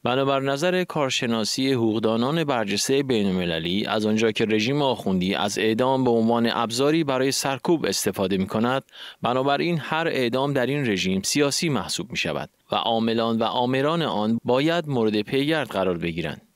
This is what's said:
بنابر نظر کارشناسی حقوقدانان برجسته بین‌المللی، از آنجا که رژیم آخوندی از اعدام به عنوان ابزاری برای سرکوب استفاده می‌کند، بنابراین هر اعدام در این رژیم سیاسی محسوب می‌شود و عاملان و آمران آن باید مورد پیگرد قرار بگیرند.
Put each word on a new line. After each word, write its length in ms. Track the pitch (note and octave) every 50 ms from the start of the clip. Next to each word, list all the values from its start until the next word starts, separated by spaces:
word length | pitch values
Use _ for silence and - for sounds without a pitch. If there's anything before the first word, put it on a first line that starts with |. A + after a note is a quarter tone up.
| -
بنابر 340 | A#2 B2 C3+ C#3 C#3 C#3 C3+
نظر 440 | C3+ C#3 C#3 C#3 D#3+ F#3 F3+ F#3 F3+
کارشناسی 880 | - - D#3+ C#3+ C3 - - C3+ A#2 A#2 A2+ G#2+ - - - C3 C3+
حقوقدانان 720 | C3+ A#2+ A2+ A2+ G#2+ A2+ G#2+ A2 A2+ A2+ A#2+ C3 D#3 E3+ D#3+
برجسته 600 | C#3 C3+ A#2+ A2 G2 G2+ G2 - - C3+ C#3 C#3+
بین‌المللی، 800 | C3 B2+ A2 G2+ G2 F#2 F#2 F2+ F2 E2 E2 D#2+ E2+ F2+ G2+ -
از 200 | - G#2+ A2 G#2+
آنجا 260 | G#2+ G#2+ G#2+ A2+ A2
که 140 | G#2 - A#2
رژیم 360 | G#2 A2 A2 G#2+ A#2+ C#3+ D3
آخوندی 540 | C#3+ C3+ A#2 - - G2+ F#2+ F#2 F2+ F#2 F#2+
از 220 | C#2 F#2 G#2+ -
اعدام 460 | - G#2 A2 A2+ A2 B2+ C3 C3+ C3 C3
به 60 | B2
عنوان 400 | A#2 A#2 A2 A2+ A#2 A#2 A#2 A#2 -
ابزاری 500 | A2+ A#2 A2 A#2 A#2+ C3+ C#3+ D#3 E3+ D#3+
برای 280 | C#3 C3 B2+ C3 C#3
سرکوب 540 | C3 - - C#3+ C3+ B2 - - F3 D3 -
استفاده 520 | - G2 - - G#2 G2 - G2 F#2 G2
می‌کند، 460 | F#2 F#2+ F#2 - G#2+ A2+ A#2+ C3 C3+ - _ - - - - - _
بنابراین 560 | - A#2 B2 B2+ C3 C#3+ C#3 C#3+ D3+ E3+ F3
هر 300 | D3+ C3+ - D#3+ D#3+ E3
اعدام 460 | E3 - C3 B2+ A#2 A#2 C3 C3+ C#3+ C#3
در 120 | C3+ A#2+
این 240 | B2 C#3+ D3 C#3 A#2
رژیم 320 | G2+ F2+ F2 F#2+ F#2+ F#2+
سیاسی 480 | G2 - - C#3+ D3 C#3+ C3+ - - E3
محسوب 420 | C#3 G#2 F2 - - - - -
می‌شود 380 | - - - - D3 C#3 - - _ _ _ _
و 40 | G#2+
عاملان 640 | G#2 - A2+ A#2 A2+ A2+ A2+ A2+ A2+ A2+ A2+ A2+ A2+
و 40 | A2+
آمران 580 | G#2+ - B2+ B2 B2 B2+ C3+ C3+ D3 E3 E3+
آن 380 | D#3 A#2+ E2 G#2 G#2+ G#2+ A#2 A#2 _
باید 420 | B2 A#2+ C3 C#3+ D#3+ E3 F3 E3
مورد 340 | D3 C#3 A#2+ A2+ A2 G#2 G#2+
پیگرد 460 | G2+ - B2 C3 C#3 D3 D#3+ D#3 C3+
قرار 300 | - - G2 F#2 F#2 F2+
بگیرند. 440 | E2+ E2+ E2+ E2 F2 D#2+ D2+ C2+ C2 _ _ _